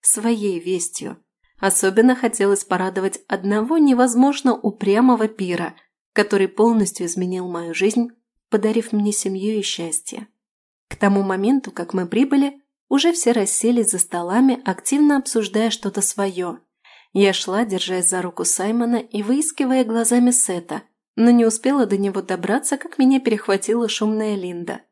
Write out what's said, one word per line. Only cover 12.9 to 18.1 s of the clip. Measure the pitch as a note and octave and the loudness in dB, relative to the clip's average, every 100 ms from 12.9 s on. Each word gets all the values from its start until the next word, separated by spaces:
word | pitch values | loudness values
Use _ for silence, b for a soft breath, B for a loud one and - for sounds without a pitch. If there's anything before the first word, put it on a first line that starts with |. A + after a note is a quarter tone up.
| C#4 E4 | 2 2
все | E4+ A#3+ | 2 0
расселись | A#3+ G3 - A3+ A#3+ G#3+ | 0 0 0 0 2 0
за | F#3 | -2
столами, | - F3 F3 G#3+ C4+ B3+ A3+ | -4 -4 -2 2 4 2 -4
активно | F#3 - C#4+ D4 C#4+ | -6 -2 2 4 4
обсуждая | C4+ A#3 G3+ G#3 A3+ | 0 -2 -2 0 -2
что-то | - G3+ G3 | -2 -4 -2
своё. | G3 - G3 F3+ F3+ - _ _ b b b | -4 -2 -4 -4 -6 -8 _ _ b b b
Я | G3 G3 | 2 2
шла, | F#3 - G3 A#3 | 2 -2 -2 -2
держась | F#3 F3 F#3 | -2 -4 -2
за | E3+ | -2